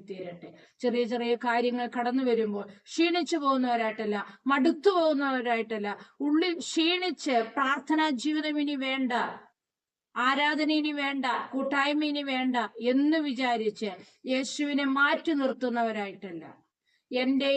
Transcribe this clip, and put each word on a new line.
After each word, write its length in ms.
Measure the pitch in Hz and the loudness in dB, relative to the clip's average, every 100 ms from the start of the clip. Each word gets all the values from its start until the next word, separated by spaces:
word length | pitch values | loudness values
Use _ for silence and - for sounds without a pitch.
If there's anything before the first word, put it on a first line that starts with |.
| - | -10
തീരട്ടെ. 420 | 185 175 175 156 - - _ | -12 -12 -14 -16 -20 -20 _
ചെറിയ 220 | 247 240 240 | 0 0 0
ചെറിയ 200 | 233 240 233 247 | 0 0 0 0
കാര്യങ്ങൾ 400 | 233 240 247 240 240 | 2 2 0 -2 -2
കടന്നു 280 | 240 262 254 | -2 0 2
വരുമ്പോൾ 360 | 226 208 202 202 - - | 2 0 -4 -8 -16 -8
ക്ഷീണിച്ചു 460 | - 339 349 311 330 | 0 2 2 0 0
പോകുന്നവരായിട്ടല്ല, 720 | 285 269 254 233 220 214 208 208 196 - 262 | 2 2 2 2 0 -2 -2 -2 -6 -6 0
മടുത്തു 380 | 277 330 320 403 359 | 4 4 4 4 4
പോകുന്നവരായിട്ടല്ല, 920 | 320 277 277 262 240 226 220 220 208 196 - - 285 | 4 2 0 0 0 0 -2 -4 -6 -8 -12 -6 0
ഉള്ളിൽ 280 | 302 359 339 - | 2 2 0 -4
ക്ഷീണിച്ച് 680 | 320 320 359 359 277 302 240 226 - | 0 2 2 -2 -4 0 0 0 0
പ്രാർത്ഥനാ 520 | 269 285 277 311 311 254 | 0 0 0 2 2 0
ജീവിതം 340 | 294 302 302 294 | -2 -2 0 -2
ഇനി 120 | 294 285 262 | -2 -2 -2
വേണ്ട, 260 | 269 254 240 190 - - _ _ _ _ _ _ 220 254 | -2 0 0 -2 -6 -16 _ _ _ _ _ _ -2 0
ആരാധന 440 | 269 294 302 302 311 | 2 2 2 2 0
ഇനി 120 | 302 294 | 0 -2
വേണ്ട, 240 | 277 277 254 - - | -4 -2 -2 -4 -4
കൂട്ടായ്മ 500 | 262 269 277 285 294 302 | -4 -2 0 0 0 0
ഇനി 100 | 294 277 | -2 -2
വേണ്ട 240 | 262 254 240 208 - 233 | -2 0 0 -2 -2 0
എന്ന് 260 | 262 294 320 294 | 2 4 2 0
വിചാരിച്ച് 640 | 240 254 233 220 208 208 180 - _ - | 0 0 0 0 -2 -4 -6 -14 _ -2
യേശുവിനെ 540 | 262 269 - 285 285 277 269 | -2 -2 -2 0 0 2 2
മാറ്റി 360 | 285 320 339 294 | 2 2 0 0
നിർത്തുന്നവരായിട്ടല്ല. 1040 | 262 233 247 240 226 214 202 190 196 170 - - _ _ _ _ - 247 | 0 0 -2 0 0 -2 -6 -8 -12 -12 -14 -20 _ _ _ _ -6 -2
എന്റെ 280 | 254 269 277 | 2 2 2